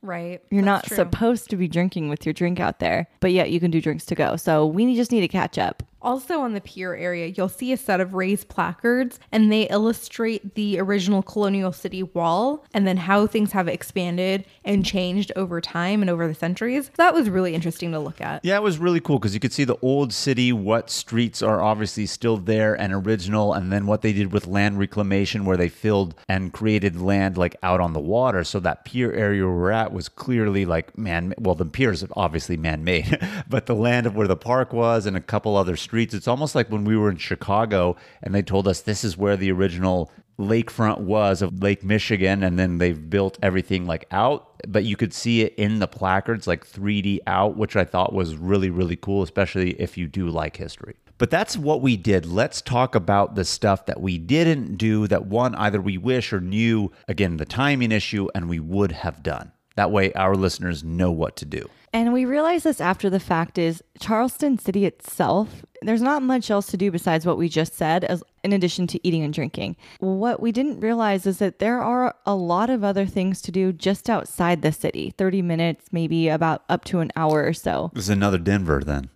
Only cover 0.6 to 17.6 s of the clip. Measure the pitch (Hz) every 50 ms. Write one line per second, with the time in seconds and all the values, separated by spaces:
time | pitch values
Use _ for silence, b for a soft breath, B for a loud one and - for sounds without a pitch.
0.6 | 196 202 202 - - - - - 180 175 170 - 233 233 247 220 - - 214 180
1.6 | 185 165 160 175 180 185 - 185 156 147 147 151 - 156 151 - 175 175 180 175
2.6 | 175 - - - - 82 82 - 165 - b b - 190 180 185 165 - 165 175
3.6 | 175 175 160 165 151 156 151 156 - - 170 - 151 - - 165 - - 160 151
4.6 | 151 156 156 190 233 254 254 233 247 220 240 226 185 165 - 190 - - - -
5.6 | - - - - - _ _ _ - 233 247 269 262 - 359 311 277 240 220 202
6.6 | - - - - 185 180 175 - 175 180 175 175 170 165 190 - 185 190 - -
7.6 | 254 247 262 247 - - 196 180 185 180 190 185 185 185 202 202 - - - -
8.6 | 170 170 170 - - 233 240 254 269 247 - - b b - 220 214 214 214 220
9.6 | 214 - - 208 214 226 226 - - - - - 226 220 226 202 - 202 - 214
10.6 | 208 208 202 170 190 190 202 202 180 185 208 190 190 - - 214 208 196 196 196
11.6 | 190 185 180 - - 190 - 185 185 185 - 180 170 170 165 185 226 269 294 302
12.6 | - _ - 214 196 190 185 185 165 175 196 202 208 208 - 226 208 202 - 202
13.6 | 180 170 - 175 - - - 190 180 175 175 175 185 190 190 196 196 b b b
14.6 | b 196 208 196 190 - - 190 185 180 180 202 202 - - 185 190 175 175 170
15.6 | 170 - - 175 175 185 208 214 202 185 175 165 170 165 156 - - 165 180 -
16.6 | 220 240 247 285 269 - - - 339 359 - 330 277 214 180 190 185 180 160 165